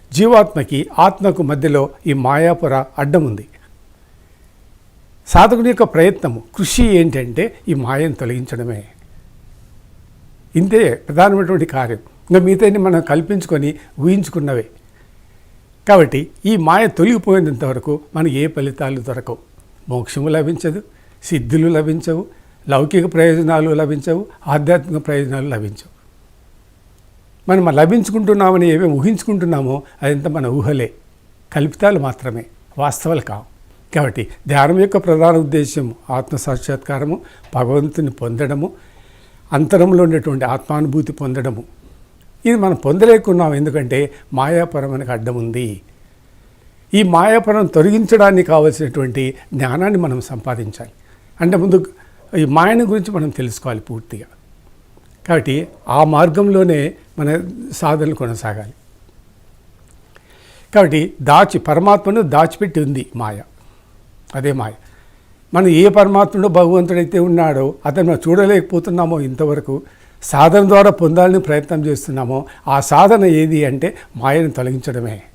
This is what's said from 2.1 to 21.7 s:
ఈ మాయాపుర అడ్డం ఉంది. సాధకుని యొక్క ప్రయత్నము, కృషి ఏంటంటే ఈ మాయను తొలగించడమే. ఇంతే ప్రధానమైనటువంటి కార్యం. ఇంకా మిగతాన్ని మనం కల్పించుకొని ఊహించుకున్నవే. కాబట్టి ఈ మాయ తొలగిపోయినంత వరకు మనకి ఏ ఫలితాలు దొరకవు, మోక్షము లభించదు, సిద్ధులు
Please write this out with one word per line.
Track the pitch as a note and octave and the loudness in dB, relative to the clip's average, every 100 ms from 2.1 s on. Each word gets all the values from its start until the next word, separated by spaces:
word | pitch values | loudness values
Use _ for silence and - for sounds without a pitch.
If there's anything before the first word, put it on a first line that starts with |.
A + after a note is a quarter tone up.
ఈ | C#3 B2+ | -2 0
మాయాపుర | C#3+ E3 E3+ D#3+ C3 C3+ - | 0 2 0 -2 -2 -4 -6
అడ్డం | C#3+ E3+ C#3+ | -2 0 0
ఉంది. | G2+ - _ _ - _ _ _ _ _ _ _ _ _ _ _ _ _ - - | -6 -14 _ _ -20 _ _ _ _ _ _ _ _ _ _ _ _ _ -20 -2
సాధకుని | E3+ G#3 A#3 A#3 | 4 4 4 0
యొక్క | A3+ A3+ | 0 0
ప్రయత్నము, | - F3 - D3+ A#2 - - | 2 2 2 -4 -8 -12 -8
కృషి | F3+ - A3+ F#3 | -4 -2 2 2
ఏంటంటే | E3 C3+ A#2+ A#2 A3 - - | 2 -2 -6 -4 -6 -6 -6
ఈ | C#3+ B2 | -4 -4
మాయను | C#3 D#3+ C3 | -4 -4 -4
తొలగించడమే. | B2 B2 B2+ A#2 A#2+ G#2+ G2+ _ - - - - - - - - - - - - - - - D#3+ | -6 -8 -8 -10 -10 -10 -14 _ -20 -20 -20 -20 -20 -20 -20 -20 -20 -20 -20 -20 -20 -20 -8 -2
ఇంతే | F#3 A3 F3+ A#2 - | 2 2 2 0 -4
ప్రధానమైనటువంటి | D3+ G3 G3 F3 F#3 E3 | 2 2 2 0 -2 -2
కార్యం. | C3+ A#2+ A2 - _ - | -4 -6 -8 -12 _ 0
ఇంకా | F#3 F3+ | 2 4
మిగతాన్ని | F#3+ G#3 G3+ | 4 4 2
మనం | F#3+ E3+ - | 2 0 0
కల్పించుకొని | D3 E3 G3+ - D3+ C#3+ D3+ - - | -2 -2 -4 -2 -2 -2 -6 -12 -4
ఊహించుకున్నవే. | D#3 G3 F3 E3+ C#3+ B2+ G#2+ - _ _ _ _ _ _ _ - _ _ - | 0 0 -2 -6 -4 -4 -6 -14 _ _ _ _ _ _ _ -20 _ _ 4
కాబట్టి | G3 C#3+ C3+ D#3 - G3 | 4 4 0 -6 -6 -2
ఈ | A3 D#3 | 0 2
మాయ | F#3 A3 - | 2 2 2
తొలగిపోయినంత | F#3+ A#3 G3+ F#3+ D#3 B2 C3+ | 2 2 2 2 2 -2 -4
వరకు | B2+ D3 D3 - | -4 -6 -6 -6
మనకి | E3+ E3 C3+ | -4 -2 0
ఏ | D#3 | -4
ఫలితాలు | D#3+ C#3 C3 C#3 C3+ A#2+ | -4 -8 -6 -6 -6 -8
దొరకవు, | B2+ B2 A#2+ _ _ _ _ - | -10 -10 -14 _ _ _ _ -10
మోక్షము | B2 A#2 - D3+ D#3 | -8 -6 -6 -2 -2
లభించదు, | D3+ E3+ E3 F3+ - _ _ _ - | -2 -4 -6 -6 -10 _ _ _ -6
సిద్ధులు | D#3+ A#2+ D#3 E3 | -6 -2 0 2